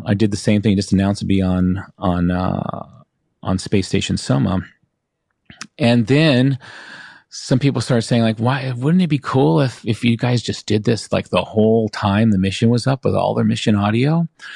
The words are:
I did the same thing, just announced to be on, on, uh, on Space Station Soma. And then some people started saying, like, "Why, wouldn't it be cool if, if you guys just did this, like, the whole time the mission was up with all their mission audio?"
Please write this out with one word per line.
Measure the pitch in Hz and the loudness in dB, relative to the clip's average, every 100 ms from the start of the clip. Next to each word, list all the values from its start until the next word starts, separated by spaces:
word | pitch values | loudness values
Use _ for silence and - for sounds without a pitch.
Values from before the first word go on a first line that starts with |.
| 107 | -2
I | 101 | 0
did | 110 | 0
the | 101 | 0
same | - 104 | 0 2
thing, | 107 101 | 2 0
just | 101 | 2
announced | 95 98 101 | 2 2 0
to | 92 | -2
be | 98 | 0
on, | 92 92 92 92 - - | 0 2 0 -2 -6 -6
on, | 98 87 87 | -2 0 0
uh, | 90 92 50 - - - 120 _ _ _ _ | 0 -2 -4 -6 -8 -14 -20 _ _ _ _
on | - 92 | -4 -4
Space | - 101 - | 0 -2 0
Station | 98 - 95 | -2 -2 -4
Soma. | - 135 107 92 - _ _ _ _ _ _ _ - - - - | -2 0 0 -2 -6 _ _ _ _ _ _ _ -20 -20 -20 -2
And | 120 120 107 | 2 2 4
then | 139 160 123 135 131 - - - - - - _ | 4 4 4 2 0 -6 -20 -20 -20 -20 -20 _
some | - - 131 | -16 -2 0
people | 139 123 | 0 0
started | - 120 | 0 -2
saying, | - 120 | 0 0
like, | 113 110 | 0 0
"Why, | 120 135 131 120 | -2 -2 -4 -4
wouldn't | 135 180 | 0 2
it | 175 | 2
be | 143 | -2
cool | - 131 147 160 | 0 0 2 2
if, | 131 - - | 0 -2 -6
if | 110 | -2
you | 117 117 | 0 0
guys | 123 123 | 0 -2
just | - - - | -2 -8 -2
did | 107 | -2
this, | 104 110 - | 0 -2 -2
like, | 98 - | -4 -2
the | 90 | -2
whole | 87 107 110 113 110 | 0 2 2 2 0
time | - 104 101 113 | -2 0 2 2
the | 95 | 2
mission | 95 95 113 | 0 0 0
was | 120 131 | 2 0
up | 135 104 | -2 -2
with | 101 | 0
all | 95 | 0
their | 113 110 | 0 -2
mission | 113 - 104 | 0 0 2
audio?" | 104 113 139 165 165 _ - | 2 0 0 0 -2 _ -20